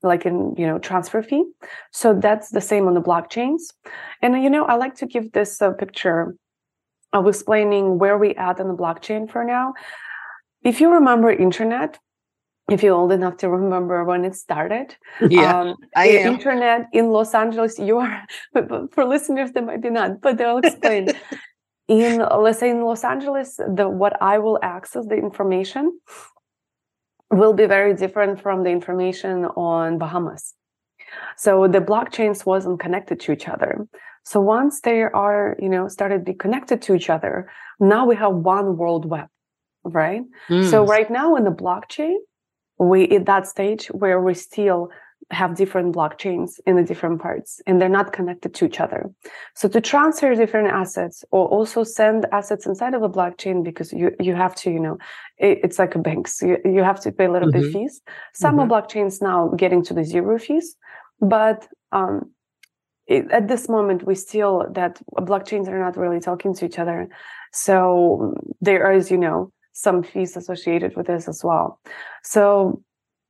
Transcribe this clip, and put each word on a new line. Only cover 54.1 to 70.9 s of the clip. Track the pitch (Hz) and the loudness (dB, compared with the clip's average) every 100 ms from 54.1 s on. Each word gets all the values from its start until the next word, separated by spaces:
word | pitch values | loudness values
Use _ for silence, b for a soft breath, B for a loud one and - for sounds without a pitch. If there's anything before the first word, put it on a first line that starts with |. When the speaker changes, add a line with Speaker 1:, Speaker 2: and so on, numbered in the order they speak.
| - | 0
Speaker 1:
you | 180 175 | -2 0
have | 180 - | -2 -2
to, | 185 | -4
you | 165 | -2
know, | 160 - B B B _ | -4 -6 B B B _
it, | 196 - | 2 2
it's | - - | 0 0
like | 180 175 | 0 0
a | |
bank. | 165 160 - | -2 -4 -6
So | - 180 | -4 0
you, | 180 190 | 0 2
you | 190 | 2
have | 185 190 | 2 0
to | 214 | -6
pay | 190 185 | 0 0
a | |
little | 180 170 | 2 2
Speaker 2:
Mm-hmm. | 131 | 2
Speaker 1:
bit | 143 | 0
fees. | 190 269 - - B B | -4 -8 -12 -20 B B
Some | - 302 294 | -2 2 2
of | 247 | 2
Speaker 2:
Mm-hmm. | |
Speaker 1:
blockchains | 226 214 214 196 196 | 0 0 -4 -4 -2
now | 196 180 170 175 | -2 0 0 0
getting | 185 180 175 | 2 2 0
to | |
the | 170 | -4
zero | 156 175 190 226 | -2 -2 0 -2
fees, | - 311 339 - B B B _ | 0 -4 -4 -14 B B B _
but, | 196 220 220 214 - - _ | 2 4 2 0 -8 -20 _
um, | 196 190 101 - _ _ _ _ _ _ _ - | -4 -2 -4 -8 _ _ _ _ _ _ _ -2
it, | 139 - | 0 2
at | 233 202 | 0 0
this | 247 - | -2 -2
moment, | 220 202 180 190 | 0 0 -2 -2
we | 190 | -4
still, | - 214 202 185 - | -4 -2 0 0 -2
that | 185 175 175 - | -4 -4 -6 -8
blockchains | - 180 196 196 208 190 | -8 -2 -4 -2 -6 -4
are | 190 | -4
not | 185 180 | -4 -2
really | 175 175 | -2 -2
talking | 175 180 196 185 | -4 -4 -4 -4
to | 175 | -6
each | 175 | -4
other. | 170 170 180 B B B B | -6 -6 -8 B B B B
So | - - 190 185 175 175 - 107 - - - | -6 2 4 4 4 4 2 -2 -6 -12 -2
there | 185 185 196 | 2 4 4
is, | 190 185 | 4 4
you | 185 | 0
know, | 170 165 190 _ _ | 0 -2 -6 _ _
some | - 208 180 | -4 0 0
fees | 170 196 180 175 | -2 -6 -6 -8
associated | 175 175 - 165 185 | -12 -8 -2 -2 -2